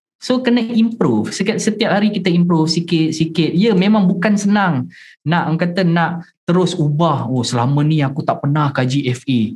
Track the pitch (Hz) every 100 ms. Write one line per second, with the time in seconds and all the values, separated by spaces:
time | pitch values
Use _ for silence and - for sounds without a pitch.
0 | _ _ - 254 254 240 226 233 226 -
1 | 160 110 - - 175 170 208 208 175 190
2 | 214 - 180 175 175 170 156 165 170 165
3 | 160 - 160 - 151 170 233 185 190 214
4 | 180 - 214 202 202 208 190 139 127 -
5 | - - 147 170 139 165 175 175 180 170
6 | 165 170 - _ - 175 175 - 147 147
7 | 170 131 117 127 113 127 123 143 147 156
8 | 135 139 - 117 143 151 143 139 127 139
9 | 127 123 - 123 110